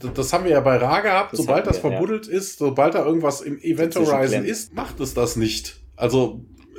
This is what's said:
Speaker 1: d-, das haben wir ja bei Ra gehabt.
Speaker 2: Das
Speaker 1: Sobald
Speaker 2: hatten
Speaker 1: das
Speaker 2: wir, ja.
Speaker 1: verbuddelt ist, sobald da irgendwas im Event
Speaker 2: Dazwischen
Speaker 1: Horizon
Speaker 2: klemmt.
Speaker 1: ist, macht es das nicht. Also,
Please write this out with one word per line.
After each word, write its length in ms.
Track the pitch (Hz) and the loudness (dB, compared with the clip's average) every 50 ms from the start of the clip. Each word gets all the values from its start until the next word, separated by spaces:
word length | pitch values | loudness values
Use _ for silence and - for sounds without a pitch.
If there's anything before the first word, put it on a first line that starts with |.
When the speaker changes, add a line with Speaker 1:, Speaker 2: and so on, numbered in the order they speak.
Speaker 1:
d-, 100 | 127 120 - | -10 -8 -4
das 180 | 139 123 - | -4 -2 0
haben 140 | 175 180 185 | 0 0 2
wir 60 | 175 | 4
ja 100 | 151 135 | 4 4
bei 160 | 123 135 127 | 4 4 4
Ra 240 | 113 120 135 160 202 | 4 2 2 2 2
gehabt. 320 | 208 208 185 196 202 - - | 2 2 2 0 0 -2 -2
Speaker 2:
Das 60 | - | -2
Speaker 1:
Sobald 240 | 135 123 135 185 208 | 0 2 2 2 2
Speaker 2:
hatten 0 | |
Speaker 1:
das 160 | 196 - - - | 0 0 0 0
Speaker 2:
wir, 80 | 143 | -2
ja. 60 | 123 | 0
Speaker 1:
verbuddelt 300 | - 180 208 220 214 - | 0 -2 -2 -2 -4 -6
ist, 300 | - 170 190 190 - - | -4 -4 -4 -4 -6 -6
sobald 380 | - 147 135 127 135 143 160 - | -2 -2 0 2 4 2 4 4
da 100 | 196 135 | 2 0
irgendwas 360 | 151 165 165 151 143 139 - | 2 2 2 0 0 -2 -2
im 180 | - 147 143 - | -6 -8 -8 -6
Event 360 | - 165 147 147 165 165 - | -2 -2 0 0 0 0 0
Speaker 2:
Dazwischen 180 | 180 160 151 139 | 2 2 2 4
Speaker 1:
Horizon 160 | 135 135 131 | 2 2 2
Speaker 2:
klemmt. 160 | 107 104 101 | 2 0 0
Speaker 1:
ist, 260 | 208 226 - - - - | -2 -4 -6 -8 -10 -8
macht 260 | 220 269 - - - | -10 -8 -8 -8 -8
es 120 | 135 127 - | -6 -4 -2
das 220 | 120 120 113 - | 0 0 0 0
nicht. 460 | 117 113 110 110 - - - - - - - - | 0 -2 -2 -2 -4 -8 -12 -16 -18 -20 -16 -6
Also, 480 | - 123 117 127 127 123 110 104 - - - - - - - - | -2 0 2 2 2 2 2 -2 -8 -16 -20 -20 -20 -20 -20 -18